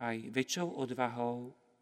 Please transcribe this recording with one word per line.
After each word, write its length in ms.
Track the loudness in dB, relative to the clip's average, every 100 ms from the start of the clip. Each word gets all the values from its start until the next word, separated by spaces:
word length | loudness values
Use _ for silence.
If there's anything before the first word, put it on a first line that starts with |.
aj 160 | -4 -2 0
väčšou 480 | 0 2 0 0 0
odvahou 720 | -2 2 0 2 0 0 -6 -14 _ _